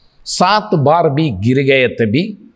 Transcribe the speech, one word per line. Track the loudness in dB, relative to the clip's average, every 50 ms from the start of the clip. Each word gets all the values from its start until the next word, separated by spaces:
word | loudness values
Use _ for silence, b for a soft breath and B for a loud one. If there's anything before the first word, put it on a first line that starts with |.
| _ _ _ _ -12
सात | -8 -2 0 0 2 2 0 0 0 -2
बार | 0 2 2 2 2 2 0
भी | 0 0 -2 -2
गिर | -4 -2 -2 0 0 0
गए | 2 2 2 2 2 0
तभी | 0 -2 -2 -2 0 -2 -2 -4 -8 -14 -18 -20 _